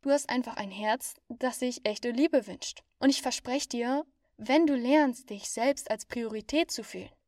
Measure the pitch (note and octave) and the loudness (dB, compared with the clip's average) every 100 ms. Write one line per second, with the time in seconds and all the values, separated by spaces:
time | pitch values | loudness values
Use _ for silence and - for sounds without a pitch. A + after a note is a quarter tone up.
0 | C#4+ C#4+ - B3+ A#3+ A3+ G3+ G3 G#3+ A#3+ | 2 0 2 -2 -4 -6 -10 -4 0 0
1 | - - _ A#3 B3+ B3 B3+ B3 - G#3 | -2 -14 _ -4 -4 -2 -4 -2 -4 -2
2 | A#3+ A#3 D#4+ D4 G#3+ - - - _ _ | -4 2 4 4 0 -12 -12 -14 _ _
3 | C4+ C4+ C4+ A#3 - C4 - A#3+ A#3+ C#4 | 2 4 0 -4 -4 -4 -2 -4 0 -2
4 | D#4 _ _ _ A3 C#4+ E4 C#4 A#3+ D4+ | -4 _ _ _ 2 4 6 2 4 6
5 | C#4+ A#3+ - G3+ - - A#3+ C#4+ - A3 | 6 2 -10 -10 -8 0 0 0 -2 -6
6 | - - A#3 G#3+ G#3+ D4 E4 - G#3+ F#3 | -6 -6 -6 -6 -2 0 0 -2 -8 -12
7 | G3 _ | -14 _